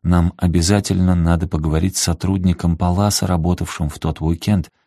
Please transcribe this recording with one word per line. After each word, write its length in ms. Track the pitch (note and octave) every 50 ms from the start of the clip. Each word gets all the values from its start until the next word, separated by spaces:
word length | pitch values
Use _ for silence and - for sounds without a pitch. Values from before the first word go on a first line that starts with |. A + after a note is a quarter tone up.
| -
"Нам 300 | F2 F2+ F2 E2+ F2 -
обязательно 800 | - - F2 D#2+ F2 E2+ E2+ G#2 G2+ G2 - F#2+ F#2 F#2 F#2 F2+
надо 320 | F2 E2 E2 E2+ E2 F#2
поговорить 480 | E2+ - D2+ D#2 D#2 D2+ D#2+ E2+ F#2+ -
с 80 | - -
сотрудником 720 | - E2+ - - F#2 G2 F#2+ F2+ F#2 E2+ - - E2+ E2+
Паласа, 520 | D#2+ F2+ F2 F2 G2 G#2 G#2 G#2 - G2+
работавшим 600 | F#2 F#2 E2 D#2 F2 F2+ - E2 - - - E2+
в 100 | D2 -
тот 220 | - - D#2+ D#2+ -
уикенд, 500 | D#2 D#2+ E2+ E2 - G2+ G#2 F#2 D#2 - _ _ _